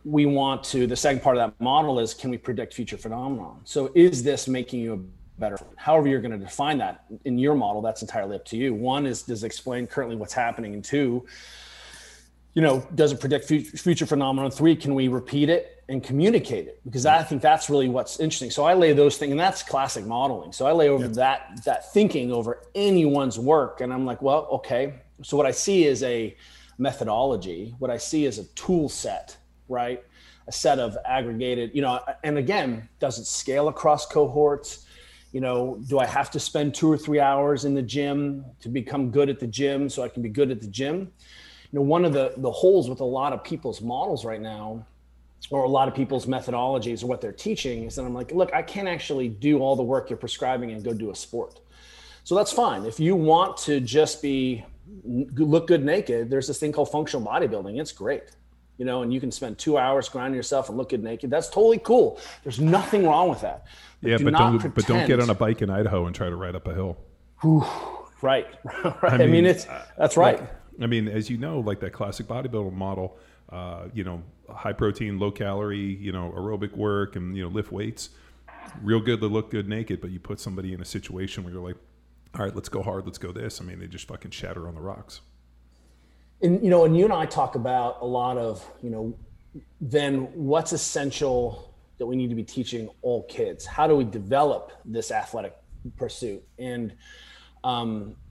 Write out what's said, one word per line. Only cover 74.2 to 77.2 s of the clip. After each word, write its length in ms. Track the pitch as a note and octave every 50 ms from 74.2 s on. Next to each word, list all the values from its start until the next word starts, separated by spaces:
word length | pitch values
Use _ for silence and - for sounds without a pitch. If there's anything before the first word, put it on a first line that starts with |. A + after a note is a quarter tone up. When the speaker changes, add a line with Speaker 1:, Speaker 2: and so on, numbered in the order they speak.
| E2+ - - _ _ -
Speaker 2:
high 240 | - - - G#2
protein, 460 | G#2 - A2+ G#2 G2+ - A2+ G#2 G2+ F#2+
low 120 | G#2 G2+
calorie, 480 | G2+ - G#2+ G2 G2 G2+ G#2+ G#2 G2+ G2+
you 320 | G2 G2 G2 G2 G2+ G2+
know, 220 | F#2 F#2 F2 E2+ E2+
aerobic 380 | F#2 F#2 G#2 A2 F#2+ G#2 G2+ -
work 400 | G#2+ G#2 G#2 G2+ G2+ G2+ G2 -
and, 220 | F#2+